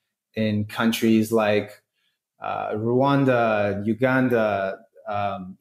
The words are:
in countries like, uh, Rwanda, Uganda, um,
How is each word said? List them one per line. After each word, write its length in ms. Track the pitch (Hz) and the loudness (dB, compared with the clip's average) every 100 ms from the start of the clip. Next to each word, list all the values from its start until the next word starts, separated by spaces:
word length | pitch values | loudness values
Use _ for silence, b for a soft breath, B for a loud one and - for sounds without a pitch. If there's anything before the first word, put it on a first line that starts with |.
| _ _ _ - | _ _ _ -4
in 300 | 110 104 104 | -2 -2 -4
countries 640 | - 113 110 113 110 107 | -2 -2 0 2 2 2
like, 500 | 113 104 107 101 - _ _ _ _ _ _ | 2 2 2 -2 -10 _ _ _ _ _ _
uh, 300 | 104 101 101 | -8 -6 -6
Rwanda, 1120 | 107 113 123 139 139 135 120 113 107 101 98 104 | -4 0 2 4 4 4 2 2 2 0 -2 -4
Uganda, 920 | 107 127 131 127 117 110 98 95 95 - - - | 0 2 2 2 2 2 0 -4 -8 -14 -18 -8
um, 500 | 101 101 98 92 - | -4 -4 -6 -12 -8